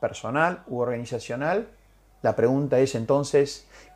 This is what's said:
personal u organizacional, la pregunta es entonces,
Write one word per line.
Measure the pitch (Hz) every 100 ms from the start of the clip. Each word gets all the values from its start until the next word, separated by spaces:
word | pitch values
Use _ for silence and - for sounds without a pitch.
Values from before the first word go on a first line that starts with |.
personal | 113 113 110 135 165 180 -
u | 120
organizacional, | 120 120 120 120 - 127 147 190 226 - _ _ _ _
la | 117 107
pregunta | 117 135 143 131
es | 135
entonces, | 120 113 139 143 147 143 - - - -